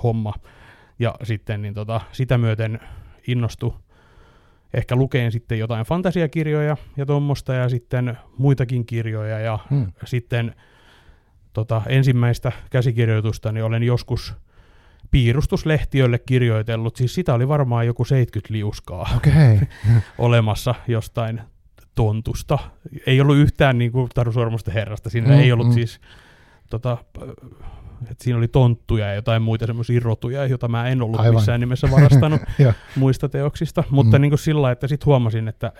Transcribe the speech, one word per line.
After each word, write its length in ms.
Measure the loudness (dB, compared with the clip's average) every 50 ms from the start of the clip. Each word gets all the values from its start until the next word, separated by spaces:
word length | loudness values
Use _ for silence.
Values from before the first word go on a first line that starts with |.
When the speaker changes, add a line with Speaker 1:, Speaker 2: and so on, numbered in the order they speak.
| -4
Speaker 1:
homma. 300 | -2 -2 -2 -4 -6 -8 -10 -14 -20 -20 -20 -20 -20 -20 _ _ _ _ -6
Ja 160 | -4 -4 -6 -6 -8
sitten 380 | -8 -8 -8 -6 -8 -8 -8
niin 120 | -8 -8 -8
tota, 280 | -10 -8 -6 -6 -6 -8 -8
sitä 260 | -8 -6 -4 -2 0
myöten 420 | 0 0 0 -2 -2 -4 -6 -6 -8 -12 -16 -20 -20 -20 -20 -20 _ _
innostui 460 | -6 -4 -2 -4 -4 -6 -6 -8 -8 -8 -10 -16 _ _ _ _ _ _ _ -20 _ _ _ _ _ _ _ _ _ -6
ehkä 220 | -6 -4 -2 0
lukeen 360 | -2 0 0 0 -2 -2 -2
sitten 280 | -4 -6 -6 -6 -6 -4
jotain 260 | -4 -4 -4 -4 -4
fantasiakirjoja 920 | -2 -2 -2 -2 -2 -2 -2 -2 -2 -2 -4 -2 -2 -2 -2 -2 -2 -4 -6 -8 -12 -10
ja 80 | -8 -4
tommosta 480 | -2 -2 0 0 -2 -2 -4 -4 -4 -4
ja 160 | -2 -2 -2
sitten 480 | -2 -4 -6 -4 -4 -4 -2 -4 -6 -8 -14 _ _
muitakin 480 | 0 2 2 2 2 0 -2 -4 -4 -4
kirjoja 540 | -4 -6 -6 -6 -4 -6 -6 -6 -6 -6 -4
ja 200 | -4 -4 -4 -6 -4 -4
Speaker 2:
Hmm. 220 | -2 -2 -2 -4 -8 _ -10
Speaker 1:
sitten 500 | -6 -6 -6 -4 -4 -4 -4 -4 -4 -8 _ _ _ _ _ _ _ _ _ _ -20 -20 _ _ _ _ _ _ _ -6
tota, 280 | -6 -4 -2 -2 -4 -2
ensimmäistä 640 | 0 2 2 4 4 2 2 2 0 0 -2 -4 -8 -8 -8 -8 -4
käsikirjoitusta 840 | -2 -2 0 0 0 0 0 0 0 0 -2 -2 -4 -4 -6 -6
niin 120 | -4 -4 -4
olen 200 | -2 -2 0 0
joskus 500 | 0 0 -2 -2 -4 -6 -6 -6 -10 -14 -16 -20 _ _ _ -20 _ _ _ _ _ _ _ -6 0
piirustuslehtiölle 1080 | 0 2 2 2 2 0 0 0 -2 -2 0 0 0 0 -2 -2 0 2 2 2 0 0
kirjoitellut. 760 | -2 0 0 2 2 2 0 0 -2 -2 -4 -4 -4 -4 -4
Siis 200 | -4 -4 -4 -2
sitä 180 | -4 -2 0 0
oli 140 | 0 0
varmaan 380 | 0 0 0 0 0 0 0 0
joku 200 | 0 -2 -2 -2
seitkyt 440 | 0 2 2 0 0 -2 -6 -8 -6
liuskaa 600 | -6 -6 -6 -6 -8 -10 -12 -12 -12 -8 -4 -2 -2
Speaker 2:
Okei. 420 | 2 4 4 6 8 8 8 6 6 4 0 -4 -2 2 2
Speaker 1:
<laughs> 260 | 4 4 2 0 -4
olemassa 580 | -2 0 2 2 2 2 0 -2 -2 -2 -4 -4 -4 -4
jostain 540 | -4 -4 -4 -4 -6 -6 -6 -6 -6 -6 -10 -12 -16 _ _ _ _ _ _ -20 _ -4
tontusta. 640 | -2 0 0 0 -2 -4 -6 -8 -6 -4 -4 -4 -4 -4 -8 -18 _ -20 -20 -18 -8 -2
Ei 140 | 2 2 4
ollut 140 | 4 6 6
yhtään 420 | 6 4 4 4 2 2 2 2
niinku 300 | 2 0 -2 -2 -2 -4 -2 -2
Taru 180 | -2 -2 0
Sormusten 420 | 0 -2 -2 -2 -2 -4 -4 -4 -4
herrasta. 360 | -4 -4 -4 -8 -10 -8 -6
Siinä 180 | -4 0 4
Speaker 2:
Mm, 60 | 6 6
Speaker 1:
ei 180 | 6 6 6
ollut 160 | 4 4 2
Speaker 2:
mm. 60 | 2 2
Speaker 1:
siis, 280 | 2 0 -2 -6 -12 _ -20 -20 -20 -20 _ _ _ _ _ _ _ _ -12
tota, 280 | -10 -8 -6 -6 -6 -8 -10 _ -20 -18 -16 -16 -18 -18 -20 -20 -20 -18 -18 -18 -18 -18 -20 -20 -18 -18 -16 -16
et 80 | -14 -8
siinä 160 | -6 -4 -2
oli 100 | -2 0
tonttuja 580 | 0 2 4 4 4 2 0 _ -4 -2 -2 -2
ja 80 | -2 -4
jotain 260 | -4 -2 0 0 0
muita 240 | 0 0 -2 -2 -2
semmosia 340 | -4 -4 -4 -2 0 0 0 0
rotuja, 420 | 0 -2 -4 -4 -6 -4 -4 -2
jota 220 | -2 -2 -2 -2
mä 200 | -2 -2 -2 -2
en 140 | 0 0 0
ollut 180 | -2 0 0 2
Speaker 2:
Aivan. 160 | 4 4 6
Speaker 1:
missään 240 | 4 4 2 2 0
nimessä 320 | 0 -2 -2 0 0 4
varastanut 500 | 6 6 8 8 8 6 6 4 2 0 -2 -2 2
Speaker 2:
<laughs> 60 | 4
Joo. 140 | 4 4 2 0 -4 -8 -4
Speaker 1:
muista 340 | 0 0 0 0 0 -4 -6
teoksista. 540 | -4 -4 -4 -4 -4 -6 -6 -4 -2 -4 -2 0
Mutta 280 | 2 4 6 6 6
Speaker 2:
Mm. 40 | 6
Speaker 1:
niinku 160 | 4 4 2
sillä, 340 | 0 0 0 0 2 2 0
että 160 | 0 -2 -4
sit 180 | -4 -4 -2 2
huomasin, 420 | 2 4 4 2 0 -2 -4 -4
että, 240 | -6 -8 -8 -8 -10 -8